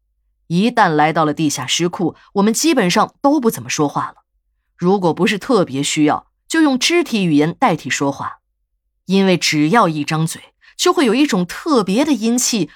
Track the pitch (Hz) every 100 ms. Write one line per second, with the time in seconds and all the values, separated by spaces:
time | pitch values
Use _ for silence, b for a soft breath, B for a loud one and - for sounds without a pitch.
0 | _ _ _ _ _ 170 226 240 190 151
1 | 151 165 151 147 151 - 131 - 175 170
2 | 165 b b 202 202 226 320 269 180 214
3 | 185 _ 277 302 226 226 110 - 147 151
4 | - - _ _ _ _ _ _ 175 202
5 | 175 147 180 202 - 226 147 135 143 151
6 | 147 117 - _ _ 320 311 254 - 349
7 | - 226 180 147 151 170 254 165 131 -
8 | 139 139 - - _ _ _ _ _ _
9 | - 196 190 175 - 156 151 233 190 156
10 | 147 156 160 - - _ b - 359 359
11 | 254 233 294 202 175 - 339 262 190 202
12 | 302 240 226 247 - 226 156